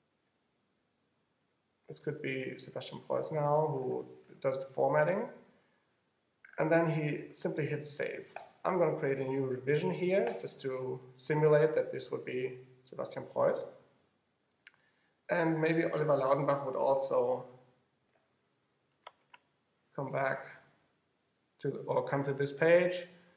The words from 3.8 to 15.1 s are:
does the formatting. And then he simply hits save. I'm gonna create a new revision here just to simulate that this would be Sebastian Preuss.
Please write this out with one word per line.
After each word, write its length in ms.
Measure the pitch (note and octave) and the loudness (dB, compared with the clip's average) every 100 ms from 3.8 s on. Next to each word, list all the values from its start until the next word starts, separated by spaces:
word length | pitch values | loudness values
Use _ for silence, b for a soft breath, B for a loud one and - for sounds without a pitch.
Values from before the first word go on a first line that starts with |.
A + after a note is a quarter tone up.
| B2+ B2+ - - - - | -2 -4 -6 -16 -20 -4
does 180 | C3+ - | -2 -2
the 140 | - | -4
formatting. 560 | - C3+ D3 D3+ G3 A#3+ - - _ _ _ _ _ _ _ _ _ - - | 0 2 4 4 2 -2 -10 -20 _ _ _ _ _ _ _ _ _ -12 -2
And 140 | D#3 | 2
then 160 | E3 E3 | 4 2
he 460 | D#3 D3+ C#3+ - | 0 -2 -4 -6
simply 320 | - F3+ D#3+ C#3+ | -4 -4 -2 -4
hits 240 | D3 D3+ | -4 -6
save. 380 | - - - - - - _ | -6 -6 -8 -12 -16 -16 _
I'm 140 | F3 F#3 | -2 2
gonna 180 | D#3+ D#3 | 0 0
create 220 | C#3+ C3+ | -2 -2
a 60 | |
new 200 | C3 C3+ | -2 -2
revision 480 | C3 B2+ B2+ D3+ F3+ | -2 -4 0 0 0
here 320 | D#3 F3+ F#3+ A#3 - | -2 0 2 0 -4
just 200 | - - | -8 -8
to 380 | C#3 B2+ B2+ B2+ - | -8 -6 -6 -8 -12
simulate 600 | - - D#3 D3+ D3+ - | -10 -2 4 6 6 6
that 180 | C3 B2+ | 2 -2
this 180 | C3 - | -4 -6
would 140 | C3+ | -8
be 340 | - B2+ C3 - - - | -4 -4 -4 -8 -18 -20
Sebastian 420 | - - C3 C3+ B2+ | -16 -10 -8 -8 -6
Preuss. 380 | C3 C3 - - - - _ _ _ _ _ _ _ - _ _ _ _ | 2 2 2 -4 -14 -20 _ _ _ _ _ _ _ -20 _ _ _ _